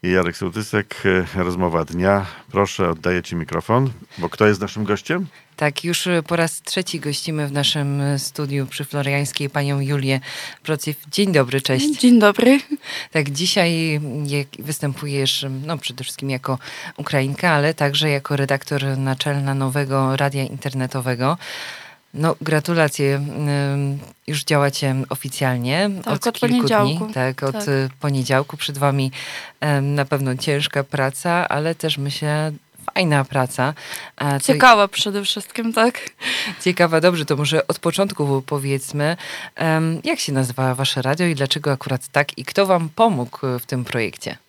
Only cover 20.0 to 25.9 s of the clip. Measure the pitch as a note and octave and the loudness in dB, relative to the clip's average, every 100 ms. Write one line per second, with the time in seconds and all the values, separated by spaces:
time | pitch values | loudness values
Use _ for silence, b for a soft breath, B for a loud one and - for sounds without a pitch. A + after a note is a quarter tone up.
20 | C3 C3+ C#3+ C#3 C3+ C3+ C#3 C3 B2+ C3+ | 2 2 0 0 -4 -6 -6 -4 -2 -2
21 | B2+ B2 B2+ E3+ B B B B B B | -2 0 0 0 B B B B B B
22 | _ - D#3+ - D#3 D3+ D3+ E3+ D3+ - | _ -2 0 0 0 0 2 2 2 2
23 | C#3 C#3 C#3+ - D3 C#3+ C#3+ C#3 C#3 C#3 | 0 0 -2 -4 0 0 0 0 -2 -4
24 | - - - D3+ - D3+ C#3+ C#3 C#3 C3 | -8 -16 -6 -6 2 2 2 2 0 0
25 | C3 C3 C#3 - C3+ B2 A#2+ D3+ G#3 | -2 -6 -6 -2 0 0 0 0 0